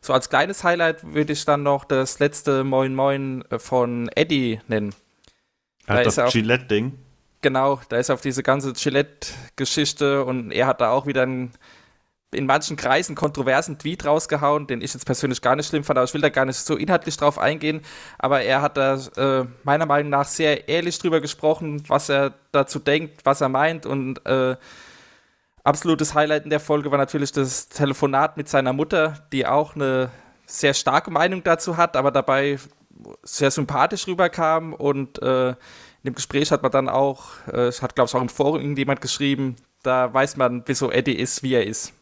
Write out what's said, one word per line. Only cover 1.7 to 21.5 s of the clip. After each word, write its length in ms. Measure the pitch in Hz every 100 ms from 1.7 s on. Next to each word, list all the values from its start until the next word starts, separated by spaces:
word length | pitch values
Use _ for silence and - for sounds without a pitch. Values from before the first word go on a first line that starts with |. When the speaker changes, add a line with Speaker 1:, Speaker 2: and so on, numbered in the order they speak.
| 139 -
Speaker 1:
das 340 | 135 131 -
letzte 440 | 143 147 - 135
Moin 320 | 135 131 131 131
Moin, 480 | 139 139 135 131 -
äh, 100 | 117
von 500 | - 127 120 120 120 -
Eddie 440 | 160 147 123 110 -
nennen. 260 | 110 104 98 _ _ _ _ _ _ _ _ -
Speaker 2:
Hat 120 | 123
Speaker 1:
Da 40 |
Speaker 2:
das 100 | 120
Speaker 1:
ist 40 | 107
er 100 | 123
auf 60 |
Speaker 2:
Gillette-Ding? 640 | 120 110 127 - 107 123 143 - _ _ _
Speaker 1:
Genau, 380 | 143 131 135 135 -
da 80 | 117
ist 120 | 123
auf 120 | 131
diese 200 | 139 131
ganze 300 | 127 135 135
Gillette-Geschichte 1500 | 131 - 131 147 _ - - - - 135 - 147 - 143 139 127
und 260 | 127 110
er 140 | 90 127
hat 140 | -
da 80 | 117
auch 160 | 127 135
wieder 160 | 131
einen, 300 | 131 127 123 - - - _ _ _ _ _
in 140 | - 135
manchen 300 | 139 147 151
Kreisen 400 | 123 135 180 143
kontroversen 600 | 151 143 131 131 165 147
Tweet 280 | 151 160 147
rausgehauen, 600 | 151 - 151 143 151 143
den 140 | 120
ich 120 | 135
jetzt 120 | 120 -
persönlich 360 | 127 139 123
gar 140 | - 139
nicht 120 | 147
schlimm 160 | 156
fand, 140 | 143 135
aber 80 | 127
ich 80 |
will 60 | 151
da 80 | 147
gar 160 | 139 131
nicht 120 | 131
so 180 | - 151
inhaltlich 400 | 156 175 - 147
drauf 220 | 147 143
eingehen, 420 | - 156 147 156 151 - - -
aber 240 | 131 139
er 200 | 113 131
hat 140 | 143 139
da, 200 | 135 135 131 -
äh, 300 | 135 135 127 120
meiner 220 | 139 147 160
Meinung 240 | 143 147
nach 160 | 143 143
sehr 400 | - 156 147 -
ehrlich 320 | 160 170 -
drüber 220 | 180 160
gesprochen, 640 | 151 - 156